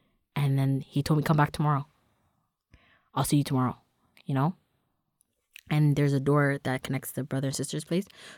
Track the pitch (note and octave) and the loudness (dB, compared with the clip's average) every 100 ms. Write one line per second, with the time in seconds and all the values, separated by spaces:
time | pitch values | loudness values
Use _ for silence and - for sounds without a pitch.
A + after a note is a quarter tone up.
0 | _ _ _ - C#3 C3+ C3+ C3+ - D3 | _ _ _ -2 0 2 2 0 -2 -4
1 | C#3+ D#3 C#3+ D3+ D3 - D3+ C#3+ C#3 _ | 0 2 2 2 2 0 0 0 -4 _
2 | _ _ _ _ _ _ _ - _ _ | _ _ _ _ _ _ _ -20 _ _
3 | _ C3 C3+ D3 C#3 C3+ B2 - _ _ | _ -6 0 0 2 0 0 -4 _ _
4 | _ _ - C3+ D3 - _ _ _ _ | _ _ -4 0 0 -2 _ _ _ _
5 | _ _ _ _ _ - - D3+ D3+ C#3+ | _ _ _ _ _ -20 -4 2 4 4
6 | C#3+ C#3 C#3 D3 C#3+ C#3 C3 C3 - C3+ | 2 2 2 2 2 0 -4 -6 -4 -6
7 | - - C3+ C3+ C3+ C3 C3+ D3+ - F3 | -6 -10 -6 -4 -4 -4 -6 -8 -4 -4
8 | G3+ - - | -4 -10 -20